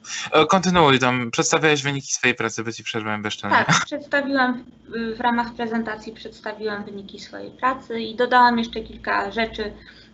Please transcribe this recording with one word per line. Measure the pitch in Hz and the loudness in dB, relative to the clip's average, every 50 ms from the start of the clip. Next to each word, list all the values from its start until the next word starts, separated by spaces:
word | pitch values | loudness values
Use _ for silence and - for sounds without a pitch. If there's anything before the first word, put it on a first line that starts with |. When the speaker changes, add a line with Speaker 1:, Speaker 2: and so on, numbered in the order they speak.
| - - - - - - | -14 -12 -10 -10 -4 2
Speaker 1:
E, | - 151 156 | 4 4 6
kontynuuj | 151 190 190 170 185 180 180 160 139 135 120 | 6 4 2 4 4 6 6 8 8 6 6
tam. | 131 123 123 123 120 117 | 4 2 2 0 -2 -2
Przedstawiałeś | - - 151 - 165 156 151 156 151 143 | 0 0 0 2 2 4 4 4 2 2
wyniki | 131 143 143 139 - - | 0 -2 -4 -4 -4 -6
swojej | - - - 123 117 | -4 0 0 0 2
pracy, | - 113 113 - - 110 | 0 -2 -4 -4 -4 -6
bo | 117 | -6
ci | 110 - 107 | -8 -10 -8
przerwałem | - - 113 107 110 107 107 | -8 -6 -4 -4 -4 -4 -4
bezczelnie. | 104 107 - - - 101 - | -4 -6 -6 -6 -2 0 2
Speaker 2:
Tak, | 233 208 - - - - | 2 2 2 2 0 0
przedstawiłam, | - 294 285 - - 294 285 269 269 277 269 254 247 233 240 - - - _ _ - 226 | -2 -8 -10 -6 -4 -2 -2 -2 0 0 0 0 0 -2 -4 -8 -16 -20 _ _ -10 -8
y, | 233 226 226 220 | -6 -6 -6 -4
w | 233 | -2
ramach | 247 240 240 240 240 233 - | 0 0 0 0 -2 -4 -6
prezentacji | - 233 220 226 226 226 220 214 - - 226 | -8 -6 -4 -4 -4 -4 -4 -8 -10 -12 -14
przedstawiłam | - - - 220 - - - 214 208 208 214 214 202 202 208 | -16 -14 -16 -18 -16 -12 -12 -12 -10 -6 -6 -6 -6 -6 -8
wyniki | 202 202 196 196 - - 202 | -10 -12 -14 -14 -16 -16 -18
swojej | - - 202 196 202 202 | -16 -16 -14 -14 -14 -16
pracy | - - 254 254 262 254 - - 226 226 | -6 -2 -2 -2 -2 -2 -6 -8 -6 -6
i | 226 220 220 | -6 -4 -2
dodałam | 247 247 240 254 247 247 240 240 233 | 0 2 4 6 8 8 6 6 2
jeszcze | 226 - - 226 | 0 -2 -6 -10
kilka | 226 - - - - 214 202 202 202 196 | -10 -10 -12 -8 -4 -2 -2 0 -2 -2
rzeczy, | 196 226 226 220 - 214 214 208 - - - - - - - - | -2 -2 -4 -4 -4 -6 -10 -10 -10 -14 -20 -20 -20 -20 -20 -20